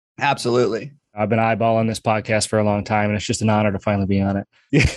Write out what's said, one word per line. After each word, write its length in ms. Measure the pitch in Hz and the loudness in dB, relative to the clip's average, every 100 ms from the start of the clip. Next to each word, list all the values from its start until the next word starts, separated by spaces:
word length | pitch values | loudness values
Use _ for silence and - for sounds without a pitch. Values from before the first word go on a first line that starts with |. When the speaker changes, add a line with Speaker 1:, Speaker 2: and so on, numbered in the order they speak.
| _ - | _ -4
Speaker 1:
Absolutely. 720 | 143 139 120 123 113 107 139 - _ 104 | -2 -2 0 2 2 -2 -8 -18 _ -4
Speaker 2:
I've 140 | 104 | -2
been 100 | 113 | 2
eyeballing 480 | 113 107 113 113 110 | 2 2 0 2 0
this 120 | 107 | -2
podcast 480 | - 110 - 110 - | -2 -2 0 -2 0
for 100 | 110 | 0
a 40 | |
long 200 | 104 104 | 2 0
time, 260 | 98 107 104 | 0 -2 0
and 60 | 104 | -2
it's 100 | - | -4
just 160 | 120 | -2
an 60 | 110 | 0
honor 220 | 107 107 | 2 0
to 80 | 95 | -2
finally 280 | - 101 95 | -2 0 0
be 140 | 98 | 0
on 160 | 98 98 | 0 -2
it. 100 | - _ _ | -6 _ _
<laughs> 180 | 143 - | 2 2